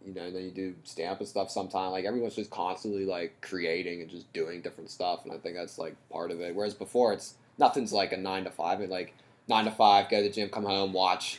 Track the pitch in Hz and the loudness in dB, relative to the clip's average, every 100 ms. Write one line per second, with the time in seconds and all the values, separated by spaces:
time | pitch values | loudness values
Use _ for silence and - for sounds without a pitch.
0 | 98 92 87 92 92 90 95 87 - - | -14 -10 -8 -8 -8 -6 -8 -8 -12 -6
1 | 82 98 101 101 95 - 95 95 95 92 | -6 -4 -4 -4 -2 -4 -4 -2 -2 -2
2 | 95 120 117 107 104 101 90 92 110 101 | -2 -2 -2 -4 -6 -4 -4 -4 -4 -2
3 | 95 90 85 - - 92 85 82 90 87 | -2 -2 -6 -8 -8 -4 0 -2 -2 -8
4 | 82 85 - - 80 87 85 - 82 - | -10 -14 -10 -6 -4 -6 -10 -10 -12 -4
5 | 90 82 - 80 85 87 85 - 82 73 | -2 -2 -6 -10 -8 -8 -8 -8 -10 -10
6 | - 80 87 85 87 87 104 104 95 123 | -10 -6 -4 -4 -4 -2 -4 -4 -2 4
7 | 120 101 - - _ - 127 - 110 104 | 4 2 -4 -16 _ 2 4 4 0 0
8 | 95 92 95 95 92 - 85 95 98 92 | 0 -2 -4 -4 -4 -4 -2 -2 -2 -6
9 | 90 - _ _ - 110 107 107 110 101 | -6 -12 _ _ 2 4 4 8 10 10
10 | 101 107 101 101 101 107 101 98 98 92 | 8 4 4 0 -4 -2 0 2 2 4
11 | 92 90 - | 4 2 -2